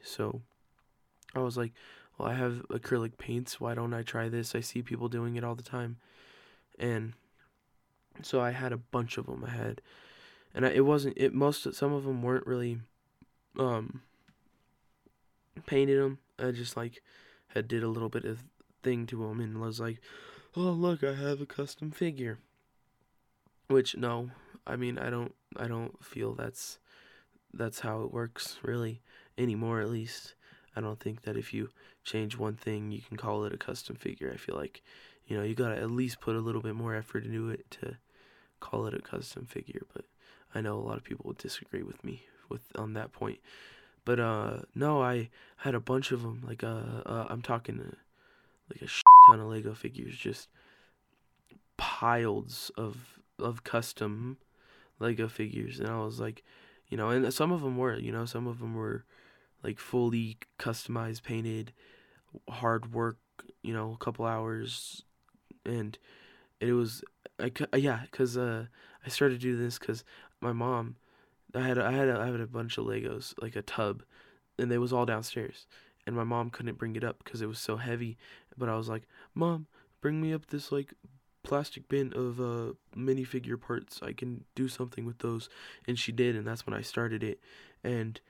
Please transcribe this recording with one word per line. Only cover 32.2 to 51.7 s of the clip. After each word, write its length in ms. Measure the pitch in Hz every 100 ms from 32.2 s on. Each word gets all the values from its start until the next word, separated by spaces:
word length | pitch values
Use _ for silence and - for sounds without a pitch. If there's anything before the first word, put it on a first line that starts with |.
| 107 117
one 180 | 107 110
thing, 360 | - 107 107
you 100 | 104
can 160 | - 107
call 280 | 113 107 104
it 80 |
a 40 | -
custom 380 | - 127 - 120
figure. 360 | - - 67
I 40 | -
feel 180 | - -
like, 280 | 71 - - - - - -
you 120 | 107
know, 60 |
you 120 | 104 113
gotta 220 | 123 107
at 140 | 113
least 280 | 120 127 117
put 160 | - 113
a 40 |
little 200 | 113 113
bit 140 | 110 110
more 180 | 117 110
effort 280 | 110 110 113
into 240 | 113 113
it 200 | 113 -
to 260 | - - - _ _ - - _ -
call 260 | - - 110
it 60 |
a 80 | -
custom 440 | - - - - 123
figure, 360 | - - - -
but 120 | - - _ - - _
I 80 | 113
know 160 | 107 104
a 40 |
lot 160 | 113 107
of 60 |
people 220 | - - -
would 100 | -
disagree 460 | - - - 92
with 200 | 92 -
me 220 | - - - - -
with, 140 | 123 - -
on 180 | 110
that 180 | 107 110
point. 260 | - 110 - - - - - - _ -
But, 140 | 120
uh, 440 | 117 107 107 110 - -
no, 260 | 143 147
I 280 | 127 123 117 - - -
had 180 | 135 120
a 40 |
bunch 320 | 117 131 135
of 120 | 123 117
'em, 160 | 117 120
like, 180 | 117
uh, 380 | 113 113 113 113 -
uh, 220 | 113 110
I'm 120 | 120
talking, 380 | 120 117 117 113
uh, 160 | - - _ _ _ _ _ _ -
like, 120 | -
a 60 | -
shit 160 | - - 988 1017
ton 120 | 110
of 80 | 110
Lego 260 | 110 110
figures, 440 | 110 - 123 - 123
just 320 | - - - _ - - _ _ _ _ _ _ - - _